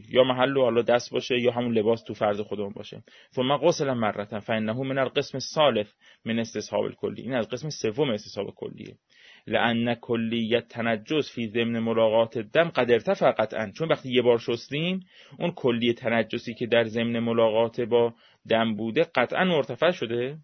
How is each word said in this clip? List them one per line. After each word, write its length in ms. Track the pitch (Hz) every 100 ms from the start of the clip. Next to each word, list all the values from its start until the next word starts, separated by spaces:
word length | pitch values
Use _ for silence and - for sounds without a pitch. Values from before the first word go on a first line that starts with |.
| 107
یا 140 | 110
محلو 380 | 131 127 131 139
حالا 200 | 123 117
دست 300 | 113 120 -
باشه 280 | 123 - 123
یا 120 | 120
همون 260 | 117 123 113
لباس 260 | 107 113
تو 100 | -
فرض 260 | 110 107 104
خودمون 340 | 104 101 101 104
باشه. 280 | 104 107 - - -
ثم 260 | - 127 139
غسل 360 | 156 - 139
مرتن 460 | 123 107 98 101 107
فانه 420 | 101 110 110 120
من 160 | 135 135
القسم 400 | 127 - 139 135
الثالث 500 | - 160 147 110 104 _ _ _ 113
من 140 | 117
استصحاب 440 | 113 107 101 104
الکلی، 380 | 107 107 107 110
این 120 | 113
از 160 | 131 104
قسم 200 | 123 151
سوم 400 | - 113 107 147
استصحاب 440 | 113 - 104 101 -
کلیه. 400 | - - - - _ _ - - -
لان 480 | 110 113 117 117 117
کلیت 720 | - 117 113 117 113 117 -
تنجس 640 | 120 117 110 107 156 131 -
فی 120 | 113
ضمن 320 | 110 117 117
ملاقات 580 | 113 113 113 113 117 120
الدم 320 | 104 151 170
قد 220 | 135 120
ارتفع 400 | 117 185 196 151
قطعاً، 400 | - 110 - 107 -
چون 100 | 160
وقتی 240 | 143 131
یه 100 | 123
بار 160 | 120 117
شستیم 600 | 120 117 - 143 170 185 180 - - -
اون 120 | 175
کلیهٔ 420 | 175 131 117 120
تنجسی 600 | 117 120 117 107 120 -
که 140 | 113 117
در 160 | 117
ضمن 360 | 113 113 117 117
ملاقات 640 | 117 117 113 110 117 117
با 320 | 120 117 117 117 _ _ -
دم 260 | 110 113 107
بوده 280 | 113 117
قطعاً 400 | 165 - 120 -
مرتفع 480 | 185 160 131 123 165
شده. 460 | 180 113 120 127 156